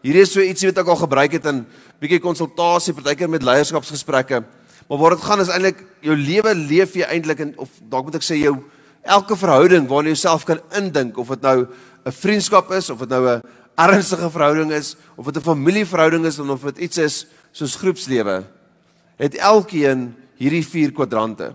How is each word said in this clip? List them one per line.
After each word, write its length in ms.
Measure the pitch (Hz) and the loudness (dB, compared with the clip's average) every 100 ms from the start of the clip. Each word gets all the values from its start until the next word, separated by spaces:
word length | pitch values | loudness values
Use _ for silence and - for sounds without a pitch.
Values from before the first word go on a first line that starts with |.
| 131 | 4
hier 160 | 170 | 4
is 100 | 190 | 4
so 100 | 196 | 4
ietsie 260 | 190 185 190 | 0 0 0
wat 120 | 185 | 0
ek 100 | 180 | 2
al 80 | 170 | 2
gebruik 340 | 160 135 143 156 | 2 2 2 0
het 100 | 156 | -4
in 120 | 135 113 - - _ | -4 -8 -20 -20 _
bietjie 200 | 151 175 | 0 0
konsultasie, 720 | 175 165 160 - 170 175 - 139 | 0 -4 -6 -2 0 2 0 -4
partykeer 320 | 139 143 170 | -4 -2 -2
met 160 | 160 127 | -2 2
leierskapsgesprekke. 960 | 131 147 160 127 147 - 135 131 127 113 _ _ - _ | 2 2 -2 -6 -10 -2 -2 0 -4 -6 _ _ -20 _
Maar 120 | 143 | 2
waar 140 | 165 170 | 4 2
dit 100 | - | 0
gaan 180 | 208 | 0
is 80 | 180 | 0
eintlik, 300 | 180 185 - - _ | 0 0 -2 -20 _
jou 120 | 151 151 | -2 -2
lewe 360 | 139 190 214 185 | 0 0 2 -2
leef 380 | 147 165 185 180 | 0 2 2 -2
jy 100 | 170 | -4
eintlik 360 | 165 156 156 | -4 -4 -6
in, 100 | 151 - | -6 -10
of 80 | 135 - 113 | -16 -16 -6
dalk 180 | 131 139 | -6 -4
moet 80 | 156 | -6
ek 60 | - | -4
sê, 140 | 156 | 0
jou, 140 | 147 135 - _ _ _ | 0 0 -8 _ _ _
elke 360 | - 202 196 196 | 2 2 2 -2
verhouding 500 | 185 135 175 180 127 | 4 6 6 6 4
waarin 220 | 139 151 | 0 0
jy 60 | 151 | 0
jouself 280 | 185 160 - | 0 0 -2
kan 140 | 156 - 202 | -4 -4 -6
indink, 400 | 196 147 123 107 | -2 -2 -4 -6
of 120 | 120 | -8
dit 80 | 131 | -2
nou 260 | 135 127 123 - - _ 131 | 2 2 0 -8 -20 _ -12
'n 60 | |
vriendskap 600 | 135 190 208 - 196 - | -4 -2 0 4 2 2
is, 180 | 185 170 | -6 -4
of 100 | 117 | -8
dit 100 | 123 | -2
nou 180 | 127 127 | 0 2
'n 140 | 120 - - _ - | 0 -4 -20 _ 2
ernstige 520 | 170 196 185 180 170 | 4 4 2 -2 -4
verhouding 420 | 160 147 156 156 | 0 2 2 0
is, 240 | 151 147 - _ - | -4 -6 -14 _ -12
of 80 | 123 | -8
dit 120 | 147 | -4
'n 40 | |
familieverhouding 840 | 147 147 147 202 196 170 160 165 165 | -2 2 2 0 -2 2 2 2 -2
is, 140 | 143 | -4
en 100 | 139 | -6
of 120 | 135 | -6
dit 160 | 143 135 | -6 -8
iets 200 | 170 175 | -6 -2
is 280 | 151 - - _ _ | -2 -4 -10 _ _
soos 240 | - 143 - | -10 -8 -4
groepslewe, 680 | 190 180 131 123 101 92 98 _ _ _ _ _ _ _ | -4 -4 -4 -2 0 -4 -6 _ _ _ _ _ _ _
het 180 | 139 - | -6 0
elkeen 800 | 190 214 180 160 139 131 123 117 _ _ | 2 2 2 0 0 0 -6 -14 _ _
hierdie 240 | 131 165 151 | -2 -2 -4
vier 260 | 175 147 | -2 -2
kwadrante. 600 | 139 123 - 110 101 71 | -2 -2 -2 -2 -4 -12